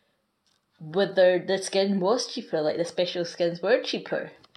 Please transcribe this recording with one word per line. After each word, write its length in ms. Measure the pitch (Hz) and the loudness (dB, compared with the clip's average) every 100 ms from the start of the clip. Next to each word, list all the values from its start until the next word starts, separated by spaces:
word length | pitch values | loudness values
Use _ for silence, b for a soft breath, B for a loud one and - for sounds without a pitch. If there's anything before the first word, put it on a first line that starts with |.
| b b _ _ _ _ _ - | b b _ _ _ _ _ -20
whether 580 | 156 180 190 190 180 180 | -6 -2 0 6 6 6
the 200 | 175 190 | 0 -4
skin 420 | - 190 196 196 | 0 0 2 2
was 260 | 180 247 - | 2 0 -2
cheaper, 340 | 254 - 160 | -10 -4 -2
like, 160 | 151 160 | 0 -2
the 80 | |
special 400 | 165 - 180 180 | -4 -2 -2 -2
skins 360 | 170 - 175 170 | -6 -2 -2 -2
were 180 | 190 269 | 0 0
cheaper. 480 | - 208 - - - - _ | 0 -6 -4 -6 -6 -16 _